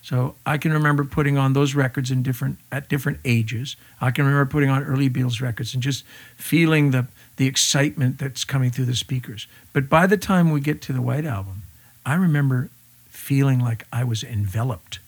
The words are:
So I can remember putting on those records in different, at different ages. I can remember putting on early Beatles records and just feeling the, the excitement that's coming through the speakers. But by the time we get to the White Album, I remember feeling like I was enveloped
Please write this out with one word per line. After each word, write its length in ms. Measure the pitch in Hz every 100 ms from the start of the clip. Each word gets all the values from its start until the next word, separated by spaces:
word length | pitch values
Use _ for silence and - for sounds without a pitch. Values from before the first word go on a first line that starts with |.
So 340 | - 123 131 - -
I 120 | 147
can 140 | 165
remember 320 | 156 151 147
putting 340 | 139 - 143 143
on 140 | 135
those 240 | 135 143 143
records 340 | 131 143 127
in 120 | 131
different, 360 | 127 127 135 - _
at 160 | 135 -
different 320 | 139 143 - 127
ages. 500 | 117 110 113 139 - - -
I 100 | 123
can 140 | 123 139
remember 240 | 143 139
putting 200 | 151 139
on 140 | 135 151
early 240 | 135 139
Beatles 320 | 127 127 113
records 320 | 127 110 113
and 100 | 127
just 220 | 131 135 - - - -
feeling 540 | - 143 160 156 143
the, 160 | 127 123 - - -
the 100 | 131
excitement 720 | 131 - 147 147 147 127 135
that's 280 | 135 127 -
coming 260 | 135 123
through 140 | 123 123
the 100 | 123
speakers. 520 | - 131 - 107 - - -
But 160 | 143 139
by 180 | 160 185
the 80 | 202
time 340 | - 185 170
we 100 | 147
get 200 | 143 139
to 100 | -
the 80 | 131
White 240 | 120 135 160
Album, 380 | 104 98 95 - - _ _ -
I 100 | 160
remember 540 | 185 147 139 127 160 _ _ _ _
feeling 500 | - - 139 139 127
like 260 | 120 110 -
I 140 | 120 123
was 180 | 113
enveloped 760 | - 107 98 110 127 104 _ -